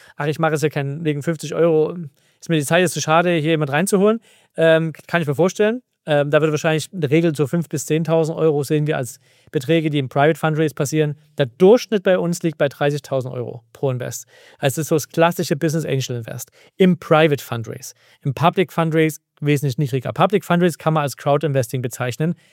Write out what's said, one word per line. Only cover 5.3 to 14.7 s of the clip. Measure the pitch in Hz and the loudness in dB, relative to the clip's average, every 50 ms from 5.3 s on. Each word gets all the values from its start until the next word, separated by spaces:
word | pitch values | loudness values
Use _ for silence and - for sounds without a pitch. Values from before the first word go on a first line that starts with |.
| 139 | 0
vorstellen. | 127 170 185 - - 208 214 233 254 _ _ _ _ - | 2 2 0 2 0 0 0 0 -4 _ _ _ _ -4
Ähm, | - 151 147 143 147 | -2 0 0 2 4
da | 156 151 | 2 2
würde | 156 156 151 | 4 2 0
wahrscheinlich | 147 - 165 160 156 - - | 0 0 0 0 0 -2 -6
in | - 185 151 | -8 -6 -2
der | 123 | 0
Regel | 147 165 170 170 147 | 2 2 2 2 0
so | 143 147 | 0 -2
fünf | 127 - 175 156 - | -2 0 -4 -4 -4
bis | - 139 - | -6 -8 -4
zehntausend | - 151 160 170 160 165 165 160 151 165 165 | -2 -2 -2 0 0 0 0 0 0 -2 0
Euro | 160 160 143 147 139 | 0 0 2 0 -2
sehen | - 160 151 151 | 0 0 0 0
wir | 147 151 | 0 -2
als | 139 131 117 - - _ _ _ _ _ _ - | -4 -4 -8 -10 -18 _ _ _ _ _ _ -6
Beträge, | 151 - 135 165 165 156 156 | -6 -2 0 0 0 2 0
die | 147 147 | -2 -2
im | 135 120 | -4 -2
Private | - 143 143 156 165 - | 0 2 2 2 2 0
Fundraise | - 156 156 151 160 147 - | -2 -2 0 0 -2 -2 -2
passieren. | - 151 131 156 156 151 147 147 - _ _ _ | -4 -6 -2 0 0 0 -2 -2 -8 _ _ _
Der | - 143 | -4 -4
Durchschnitt | 120 - - 185 190 233 247 - - 220 196 - | -2 0 4 6 6 6 6 4 0 -4 -2 2
bei | 196 185 185 | 2 2 2
uns | 175 170 175 - - | 0 -2 -4 -2 -4
liegt | 170 151 | -4 -2
bei | - 156 139 | 0 -2 -2
dreißigtausend | - - 147 143 147 143 - - 135 135 120 127 135 | -2 -2 -2 -2 -2 -2 -6 -4 -4 -4 -4 -6 -8
Euro | 127 117 120 - 123 _ _ _ | -8 -10 -10 -10 -14 _ _ _
pro | - - 135 | -4 -4 -4
Invest. | 127 123 131 131 123 - - _ _ - - - - - | -2 -4 -6 -8 -10 -12 -14 _ _ -20 -20 -20 -14 -4
Also | - 139 | -2 -2